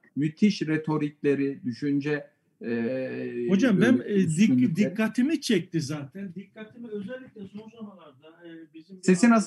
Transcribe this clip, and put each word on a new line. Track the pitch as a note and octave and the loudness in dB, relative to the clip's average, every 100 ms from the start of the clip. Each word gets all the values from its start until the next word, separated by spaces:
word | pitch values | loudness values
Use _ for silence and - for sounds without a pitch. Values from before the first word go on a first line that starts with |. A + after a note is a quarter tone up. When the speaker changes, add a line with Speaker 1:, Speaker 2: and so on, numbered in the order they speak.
| _ - | _ -4
Speaker 1:
müthiş | D#3 - G#3 G3 | -4 2 2 2
retorikleri, | D#3 D#3 D#3 D3+ D3+ - C#3+ C#3 C#3 C#3 B2+ | -2 -2 -2 -2 -4 -2 0 0 -2 -4 -8
düşünce... | A#2 D3 C#3+ D3 D3 - _ _ - A2 | -4 -2 0 -2 -4 -6 _ _ -12 -6
e, | A#2 A#2 C3 C3 B2 B2 A#2+ A#2+ | -2 -2 -4 -6 -8 -8 -4 2
Speaker 2:
Hocam | F#3+ B3+ F3+ | 4 4 4
ben, | A3+ C4 | 4 4
Speaker 1:
böyle | - | 2
Speaker 2:
e, | G3+ | 2
dik-, | E3+ | 2
Speaker 1:
üstünlükleri. | D#3 A3+ B3+ B3 D#3+ G#3 | 4 4 4 4 2 0
Speaker 2:
dikkatimi | F#3+ A3 A#3+ C4+ E4 | 0 -2 0 0 0
çekti | - F#3+ F3 E3 | 0 0 0 -4
zaten. | C#3 D3+ C3+ G3 G3 E3+ | -4 -8 -10 -12 -12 -14
Dikkatimi | G3 A3 G#3+ A#3+ A#3 | -16 -18 -18 -16 -12
özellikle | G#3 G3 B3+ B3+ G#3+ F#3+ | -10 -10 -12 -16 -18 -16
son | G#3 A3 A#3 | -16 -18 -18
zamanlarda... | G#3 F#3 D3+ B2+ D#3 | -18 -18 -20 -20 -20
e, | E3+ E3+ E3 E3 | -20 -20 -20 -20
bizim | D#3+ E3+ F#3+ | -20 -20 -2
bir | |
Speaker 1:
Sesin | F#3 F3+ A#3 | 0 4 4
Speaker 2:
arkadaş- | A3+ | 4